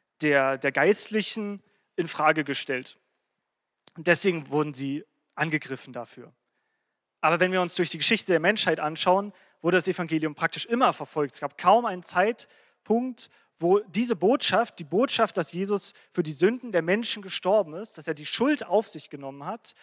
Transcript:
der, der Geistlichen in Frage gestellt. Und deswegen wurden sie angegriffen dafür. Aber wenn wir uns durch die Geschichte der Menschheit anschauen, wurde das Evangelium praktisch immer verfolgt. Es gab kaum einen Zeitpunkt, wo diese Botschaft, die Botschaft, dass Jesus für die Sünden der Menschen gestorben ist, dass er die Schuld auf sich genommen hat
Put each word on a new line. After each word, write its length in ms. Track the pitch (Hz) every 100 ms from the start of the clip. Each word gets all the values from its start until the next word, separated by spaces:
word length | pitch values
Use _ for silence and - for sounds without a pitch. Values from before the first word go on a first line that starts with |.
| _ _
der, 360 | 151 139 135 131
der 140 | 139
Geistlichen 880 | 139 160 214 - 214 - 220 202 202 _ _ _ -
in 120 | 165
Frage 360 | - 156 156
gestellt. 540 | 143 135 - 127 127 - _ _ _ _ _ _ _ _ - -
Und 120 | 160
deswegen 420 | 170 196 170 127
wurden 240 | 147 151
sie 320 | 135 139 143 - _ _ -
angegriffen 580 | 160 151 - 131 -
dafür. 400 | 123 113 - 117 _ _ _ _ _ _ _ _ _
Aber 180 | 156 165
wenn 120 | 185
wir 100 | 185
uns 140 | 175 -
durch 160 | 190
die 80 | 160
Geschichte 320 | - 220 -
der 80 | 165
Menschheit 400 | 170 214 190 160
anschauen, 520 | 151 160 185 185 202 - _ _
wurde 160 | 160 180
das 100 | 190
Evangelium 460 | 175 165 160 156
praktisch 320 | 147 160 - -
immer 260 | 240 226
verfolgt. 440 | - 143 156 143 -
Es 40 |
gab 140 | 139 -
kaum 260 | 175 226 233
einen 160 | 185
Zeitpunkt, 1300 | - 180 208 233 - _ _ _ - 226 254 240 - _ _ _
wo 200 | 170 202
diese 360 | 208 170 240 180
Botschaft, 640 | 190 285 - 190 233 -
die 60 |
Botschaft, 520 | 147 180 269 - 226 196
dass 160 | 160
Jesus 420 | 175 196 202 - - _
für 100 | -
die 100 | 156
Sünden 400 | 139 185 247 247
der 120 | 180
Menschen 400 | 160 208 226 214
gestorben 500 | 190 - 185 214 165
ist, 240 | 160 220 -
dass 100 | 156
er 60 |
die 140 | 151 151
Schuld 360 | - 262 285
auf 240 | - 202 214
sich 220 | 147 -
genommen 360 | 139 139 139 151
hat 280 | 226 - -